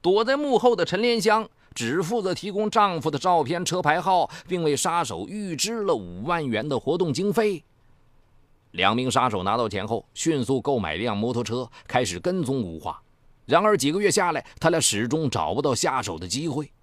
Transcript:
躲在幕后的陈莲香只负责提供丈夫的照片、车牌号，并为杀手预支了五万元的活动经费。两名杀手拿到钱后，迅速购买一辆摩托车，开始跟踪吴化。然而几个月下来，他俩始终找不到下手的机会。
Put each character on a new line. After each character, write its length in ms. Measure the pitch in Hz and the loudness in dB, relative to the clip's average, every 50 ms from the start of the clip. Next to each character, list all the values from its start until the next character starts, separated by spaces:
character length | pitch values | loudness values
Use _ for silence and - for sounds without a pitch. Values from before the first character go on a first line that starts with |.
躲 240 | - 170 190 208 226 | 2 2 2 4 4
在 100 | 226 269 | 2 0
幕 240 | 285 294 285 254 220 | 0 2 2 2 4
后 160 | - 247 240 | 6 4 4
的 80 | 180 170 | 4 0
陈 200 | - - 185 226 | 0 0 0 2
莲 180 | 240 233 226 | 2 2 2
香 260 | 175 214 214 220 220 - _ _ _ _ - | 4 4 2 2 0 -4 _ _ _ _ -8
只 280 | - 120 113 135 175 185 | -4 -2 -2 0 0 -2
负 200 | 151 226 233 196 | 0 -2 -2 0
责 120 | 190 175 | -2 -4
提 160 | - - 202 | -4 -6 -6
供 200 | 196 196 214 214 | -4 -2 -2 2
丈 280 | - 233 208 196 180 160 - | 4 4 4 4 2 0 -4
夫 80 | 160 | -2
的 80 | 147 139 | -4 0
照 240 | - 185 180 165 147 | 2 2 4 4 2
片、 200 | 123 170 170 180 | 0 -2 -4 -2
车 200 | 156 165 180 - | -2 -2 0 2
牌 180 | 143 151 175 | 2 2 2
号， 300 | 180 190 190 180 151 - - - - - | 2 2 2 2 2 -2 -6 -16 -8 -6
并 140 | 180 180 165 | -4 0 0
为 120 | 156 143 | 0 0
杀 300 | 131 - 185 170 175 165 | 2 0 0 0 0 -2
手 240 | 117 104 82 101 - | -2 -4 -8 -8 -8
预 260 | 190 214 208 190 165 | -8 -8 -6 -6 -4
支 280 | 139 - 196 233 233 208 | -4 -4 -4 -2 -4 0
了 120 | 190 165 | 0 0
五 280 | 117 95 87 87 90 107 | 0 -2 -8 -10 -8 -4
万 240 | 147 175 170 156 | -2 -2 -2 0
元 200 | 135 113 104 117 | -2 -2 -2 -2
的 140 | 151 139 117 | -2 -2 -2
活 160 | - 131 127 | 0 0 0
动 160 | 131 185 165 139 | 0 0 0 0
经 180 | 131 185 208 | 0 0 0
费。 320 | 185 - 220 214 196 147 _ _ _ _ _ _ - _ _ _ _ _ _ _ _ _ _ _ _ _ _ _ | 2 2 2 2 0 -2 _ _ _ _ _ _ -20 _ _ _ _ _ _ _ _ _ _ _ _ _ _ _
两 260 | - 87 92 98 110 | -4 0 2 2 2
名 140 | 120 127 - | 2 0 2
杀 180 | - 131 127 127 | 2 2 2 2
手 140 | 107 95 90 | 0 0 -2
拿 160 | 98 107 120 | 0 0 0
到 100 | 120 107 | 0 -2
钱 180 | 101 98 92 | -2 -4 -4
后， 200 | 107 117 110 - _ _ | -4 -6 -6 -8 _ _
迅 280 | - - 160 160 139 120 | -4 -2 0 0 0 0
速 160 | 107 139 131 | 0 -2 0
购 200 | - 143 139 123 | 0 0 0 0
买 160 | 98 78 76 | 0 -2 -4
一 40 | 85 | -4
辆 140 | 110 120 110 | -2 -4 -2
摩 200 | 101 107 120 123 | -2 -2 -2 -2
托 100 | 117 120 | -2 -4
车， 260 | 104 113 127 127 - - - - | -4 -4 -6 -6 -8 -14 -20 -16
开 160 | _ - 131 123 | _ 0 0 0
始 160 | 95 90 - | 0 -4 -4
跟 240 | - 180 185 185 160 | -2 -2 -2 0 -2
踪 200 | 117 135 135 113 | -2 -2 -2 -2
吴 180 | 87 82 80 | -4 -8 -10
化。 220 | - 90 - - _ _ _ _ _ - - _ _ | -10 -10 -12 -12 _ _ _ _ _ -20 -20 _ _
然 180 | - 127 165 196 | 2 2 4 4
而 140 | 214 214 | 4 2
几 160 | 175 131 143 151 | 4 2 0 0
个 80 | 196 | 2
月 100 | 208 196 | 0 2
下 220 | 165 208 190 175 160 | 2 2 0 0 -2
来， 100 | 147 - - - - | -4 -6 -10 -14 0
他 120 | - 160 | 2 2
俩 100 | 175 165 | 2 4
始 260 | 123 - - 101 113 | 2 2 0 0 0
终 220 | 120 135 160 160 135 | 0 0 0 0 0
找 240 | - 110 78 76 90 | 0 0 -2 0 -2
不 80 | 120 | 0
到 140 | 139 147 127 | 0 0 0
下 260 | - - 175 135 131 | 2 0 0 0 -2
手 180 | 110 98 90 80 | -4 -4 -8 -8
的 80 | 87 | -8
机 220 | 92 - 135 156 165 | -6 -6 -4 -4 -4
会。 220 | 135 143 151 139 _ _ | -4 -4 -6 -8 _ _